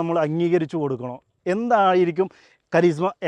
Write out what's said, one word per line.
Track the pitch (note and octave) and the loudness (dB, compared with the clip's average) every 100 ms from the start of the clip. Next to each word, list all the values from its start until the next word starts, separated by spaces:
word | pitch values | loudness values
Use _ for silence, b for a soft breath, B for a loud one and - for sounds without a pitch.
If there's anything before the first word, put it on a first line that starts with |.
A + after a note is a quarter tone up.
നമ്മൾ | E3 E3 D3+ | -2 -2 -2
അംഗീകരിച്ചു | D#3+ E3+ F3 D#3 E3+ | 0 0 0 -2 -4
കൊടുക്കണോ? | C#3+ A#2+ B2 B2+ _ _ F3 | -4 -6 -10 -14 _ _ -4
എന്തായിരിക്കും | G3 A#3+ A3 G3 F#3 F3 D#3+ F#3+ b b b _ | -4 0 2 4 2 2 0 -4 b b b _
കരീസ്മ | E3 F3 D3+ F#3 - | 2 2 2 -4 -4